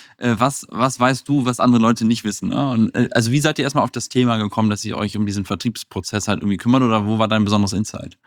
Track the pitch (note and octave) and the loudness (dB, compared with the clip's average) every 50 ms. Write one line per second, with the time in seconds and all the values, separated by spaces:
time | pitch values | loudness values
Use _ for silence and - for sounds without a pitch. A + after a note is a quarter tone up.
0 | - - _ _ - A#2+ A#2 G2+ A#2+ C#3+ C#3 - - - - A2 A#2+ C3 - - | -20 -20 _ _ -2 -2 2 2 0 0 0 -4 -12 -10 -2 -2 -2 -2 2 2
1 | B2 B2+ C3 - - - C#3+ C#3+ A#2+ B2+ A#2+ - - B2 A#2+ A2+ A2+ A2+ A#2 - | 2 2 2 0 -2 0 0 2 2 0 0 2 4 4 4 6 4 4 2 2
2 | A2+ A2 A#2+ - - G#2 G2 - F#2+ F#2 - - C#3+ C3+ A#2+ A2+ A2 - - - | 2 0 0 0 -2 -6 -6 -4 -6 -4 -2 -2 -2 0 2 2 2 2 2 -2
3 | A#2+ - - A#2+ A2+ A2+ B2+ D3+ D3 D#3 D3+ - B2+ C#3 - A#2+ G#2 - - A#2+ | -2 0 0 0 0 2 0 2 2 0 0 0 -4 -2 0 0 -2 0 -4 -8
4 | - - - B2+ B2 A#2+ A#2 A2 G#2+ G2+ - A#2 A2 G#2+ G#2 - - G#2 - - | -10 -2 0 2 2 2 2 0 -2 -2 0 0 0 0 0 -2 -4 -8 -4 -4
5 | G#2+ G2+ - G#2 G#2+ G2+ G2 G2+ F#2+ - G2+ F2+ - A#2+ A2 - - - - F#2+ | -4 -4 -2 -2 -2 -2 -2 -4 -2 -4 -4 -4 -4 -6 -6 -6 -12 -8 -8 -8
6 | - - - G#2 - G#2+ G2+ E2 - G2+ G2 F2+ - A#2 B2+ C3+ B2+ A#2 A2+ G#2+ | -6 -4 -4 -4 -2 -2 -2 -2 0 -2 -2 0 2 2 2 4 4 2 2 2
7 | G2+ G#2 A2 A2 A2 G#2+ A2 G#2+ G#2+ G2+ G#2+ G#2 G2+ F#2+ F#2 F#2+ G#2+ - - - | 0 0 0 0 0 2 2 2 2 2 2 2 2 0 0 -2 -4 -4 -8 -12
8 | - E2+ - _ _ | -14 -14 -16 _ _